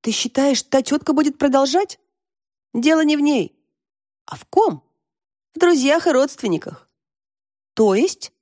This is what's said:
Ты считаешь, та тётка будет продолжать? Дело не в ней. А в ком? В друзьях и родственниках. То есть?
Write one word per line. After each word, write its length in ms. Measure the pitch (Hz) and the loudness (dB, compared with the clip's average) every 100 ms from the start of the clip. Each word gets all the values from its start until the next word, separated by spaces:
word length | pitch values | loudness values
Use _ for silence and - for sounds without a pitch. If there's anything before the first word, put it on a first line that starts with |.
| - | -4
Ты 60 | |
считаешь, 500 | 214 240 - 277 254 | -4 -4 0 0 0
та 220 | - 269 | 0 -2
тётка 300 | - 285 - | 0 -4 0
будет 260 | 285 294 - | 0 0 0
продолжать? 600 | 285 269 269 311 392 - _ _ _ _ _ _ _ 233 | 0 2 2 0 -2 -8 _ _ _ _ _ _ _ -2
Дело 280 | 262 311 | 2 2
не 140 | 302 302 | 2 2
в 40 | |
ней. 360 | 285 277 175 _ _ _ _ _ _ _ - | 2 0 -2 _ _ _ _ _ _ _ -18
А 80 | - | -18
в 100 | - | -16
ком? 380 | - 427 156 _ _ _ _ _ _ _ - | -4 -4 -4 _ _ _ _ _ _ _ -2
В 40 | |
друзьях 460 | 349 330 269 311 349 | 0 2 2 0 2
и 60 | |
родственниках. 760 | 254 277 - 226 165 - - _ _ _ _ _ _ _ _ _ | 0 0 -4 -6 -6 -8 -18 _ _ _ _ _ _ _ _ _
То 220 | - 214 190 | 0 2 2
есть? 360 | 359 - - _ | 0 -4 -14 _